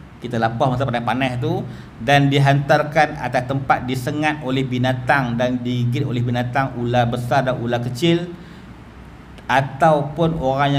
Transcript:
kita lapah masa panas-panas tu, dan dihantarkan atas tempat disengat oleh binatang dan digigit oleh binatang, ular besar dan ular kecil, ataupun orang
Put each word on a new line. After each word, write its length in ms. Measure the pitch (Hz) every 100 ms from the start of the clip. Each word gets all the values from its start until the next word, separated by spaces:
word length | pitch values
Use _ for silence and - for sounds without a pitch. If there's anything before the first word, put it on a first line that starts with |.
| - -
kita 160 | 120 117
lapah 340 | 113 117 139
masa 140 | 123 123
panas-panas 560 | 117 113 123 131 123
tu, 240 | 151 180 - - - -
dan 320 | 117 143 139
dihantarkan 880 | 139 139 143 147 151 143 156 151 156
atas 240 | 123 127 127
tempat 340 | 139 135 127
disengat 560 | 123 131 139 151 151 143 127
oleh 160 | 135
binatang 720 | 127 123 127 123 - 143 123
dan 240 | 117 127 127
digigit 460 | 120 123 120 139 120
oleh 160 | 120
binatang, 500 | 123 120 120 139 135 120
ular 320 | 120 123 117
besar 320 | 120 - 139
dan 140 | 127 120
ular 240 | 117 120
kecil, 480 | 123 123 170 170 175 - - - - - - - - - - - -
ataupun 920 | 127 135 - 165 151 139 - 160 -
orang 320 | 131 135 143